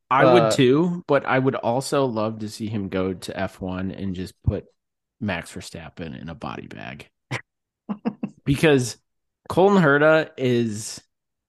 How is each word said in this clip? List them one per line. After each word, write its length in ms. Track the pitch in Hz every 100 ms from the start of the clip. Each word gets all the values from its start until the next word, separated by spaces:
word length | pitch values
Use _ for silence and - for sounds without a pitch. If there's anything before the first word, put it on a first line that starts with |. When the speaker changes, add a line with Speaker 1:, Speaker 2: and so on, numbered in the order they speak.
| _
Speaker 1:
I 220 | 131 135
would 100 | 120
Speaker 2:
Uh, 60 | 113
Speaker 1:
too, 540 | 110 123 143 180 175 -
but 180 | 139
I 140 | - 131
would 160 | 131 120
also 500 | 113 123 135 143 135
love 340 | 110 107 110
to 80 | 104
see 200 | - 110
him 200 | 110 98
go 240 | 95 95
to 240 | 92 - -
F 220 | 95 -
one 300 | 92 92 92
and 240 | - 98
just 260 | 90 90 -
put 240 | - 98 - _ _ _ _ _
Max 320 | 104 85 -
Verstappen 680 | 92 - 85 80 - 82 62
in 80 | 80
a 60 |
body 320 | 120 69 - -
bag. 400 | 52 55 73 - _ _
<laughs> 80 | 123 - _ _ _ - 202 226 - - -
Because 540 | - 139 160 139 120 - _ _ _ _ -
Colton 340 | 160 196 196
Herta 480 | 156 143 156 160 - -
is 640 | 131 120 117 107 - - - _ _ _